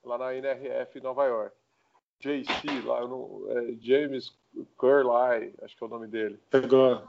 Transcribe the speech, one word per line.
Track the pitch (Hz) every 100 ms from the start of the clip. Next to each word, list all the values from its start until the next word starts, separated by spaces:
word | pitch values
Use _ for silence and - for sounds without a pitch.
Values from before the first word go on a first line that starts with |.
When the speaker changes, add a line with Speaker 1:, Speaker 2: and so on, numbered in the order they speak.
Speaker 1:
Lá | 120 120
na | 127
N | 131 135
R | 123 135
F | 123 123 -
em |
Nova | 127 127 139
York. | 117 104 _ _ _ _ _ _ _
J | 135 143
C | 120 - 147 139 117
lá, | 123
eu | 123
não, | 127 123 101 98
é, | 120 120 113
James | 113 135 147 131 - _ _ - - _
Curley, | 127 143 127 120 127 117 104 101
acho | - _
que |
é | 113
o |
nome | 117 113
dele. | 113 107 104 _
Speaker 2:
Chegou, | 135 127 131 131 117